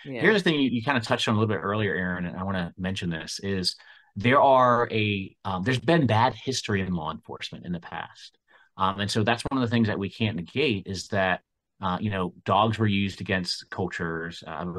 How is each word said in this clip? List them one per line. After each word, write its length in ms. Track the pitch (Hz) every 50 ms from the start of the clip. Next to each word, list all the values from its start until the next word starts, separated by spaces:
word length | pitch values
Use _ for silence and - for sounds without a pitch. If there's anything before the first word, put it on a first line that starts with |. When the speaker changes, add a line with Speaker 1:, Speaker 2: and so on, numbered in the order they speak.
| -
Speaker 1:
Yeah. 160 | 143 131 113
Speaker 2:
Here's 220 | 143 202 220 190
the 80 | 180 175
thing 80 | 156 143
you, 100 | 135 123
you 120 | 120 117
kind 160 | 110 143 139 120
of 60 | 113
touched 240 | - 123 117 - 135
on 80 | 110
a 20 | 107
little 160 | 110 107 104
bit 60 | 73
earlier, 320 | - 98 104 110 107 95 76
Aaron, 320 | 92 90 90 90 90 87
and 100 | 87 -
I 60 | 90
wanna 320 | 92 98 95 90 87 85 -
mention 320 | - 92 92 95 - 92 85
this, 300 | 82 80 73 - - - 98
is 320 | 98 98 92 90 - - - - - - - _ _ -
there 240 | 104 107 123 135 139
are 480 | 135 135 131 127 127 123 120 120 120 -
a, 460 | - 110 107 104 101 95 92 - - _ -
um, 180 | 98 92 90
there's 160 | 95 127 127 120
been 300 | 110 160 170 165 139 110
bad 260 | 107 110 127 131 -
history 460 | - - 135 117 - - - 104 95
in 120 | 92 92
law 200 | 90 82 76 78
enforcement 540 | 78 - - - 67 - - - - - -
in 40 | 90
the 80 | 87 -
past. 560 | - - - 82 - - - - - - _ _ _ _ _ _ _ _ _
Um, 220 | - 95 95 98 101
and 100 | 101 98
so 120 | - 113
that's 220 | 104 117 120 - - -
one 140 | 135 131
of 60 | 123 110
the 40 |
things 140 | 120 117 113
that 120 | 104 - 90
we 100 | 101 95
can't 240 | - - 113 107 76
negate 540 | 87 82 - - 127 156 135 104 95 - 92
is 180 | 95 90 - -
that, 340 | 110 98 95 92 90 - _ _ _ _ _ _ _ -
uh, 140 | 98 92 90 87
you 120 | 104 107
know, 240 | 98 95 90 87 - - -
dogs 340 | - 95 101 110 113 104 110
were 80 | 110
used 360 | 104 98 98 101 95 - -
against 420 | 92 101 95 92 90 - - - - -
cultures, 720 | - - 92 87 - - 90 82 82 80 85 85 82 - -
uh, 200 | 82 80 73 90 90 82